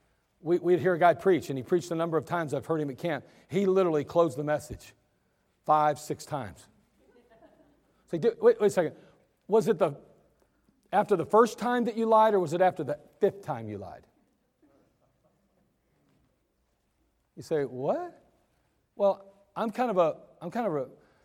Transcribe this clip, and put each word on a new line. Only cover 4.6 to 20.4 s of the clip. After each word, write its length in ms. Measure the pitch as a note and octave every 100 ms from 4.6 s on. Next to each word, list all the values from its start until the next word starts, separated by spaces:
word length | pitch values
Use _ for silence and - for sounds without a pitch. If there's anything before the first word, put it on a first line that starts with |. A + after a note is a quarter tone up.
| - - - _ _ _ _ _ _ _
five, 340 | - D3+ D3+ D3
six 260 | - C#3+
times. 420 | - C#3+ G#2+ - - _ _ _ _ _ _ _ - _ _ _ _ _
It's 80 | -
like, 80 | E3
"Dude, 180 | A#3 -
wait, 180 | A3+ -
wait 100 | G3+
a 20 |
second. 260 | G3 D3+ - - _ _ _ -
Was 200 | A3 F#3
it 100 | F3
the, 180 | E3+ C#3 - _ _ _ _ _ _ _ -
after 240 | F#3+ G3 F#3
the 100 | C#3+
first 320 | G#3+ A#3+ -
time 260 | A#3 B3
that 140 | A#3+ A3
you 80 | A3
lied, 260 | A3 A3
or 80 | G3+
was 140 | D#3+
it 80 | E3+
after 200 | F#3 F3
the 160 | C3+ D3 - -
fifth 240 | G3 G3
time 260 | - B2 A2
you 80 | G#2
lied?" 300 | F2+ D2 _ _ _ _ _ _ _ _ _ _ _ _ _ _ _ _ _ _ _ _ _ _ _ _ _ _ _ _ _ _ _ _ _ -
You 60 |
say, 220 | - D#3
"What?" 540 | C3 B2 D3 D4+ B3+ - _ _ _ _ _ _ _ -
Well, 300 | G3+ - - _ _
I'm 160 | E3+ A3+
kind 200 | A3 B3
of 80 | F3+
a, 180 | D#3 - - -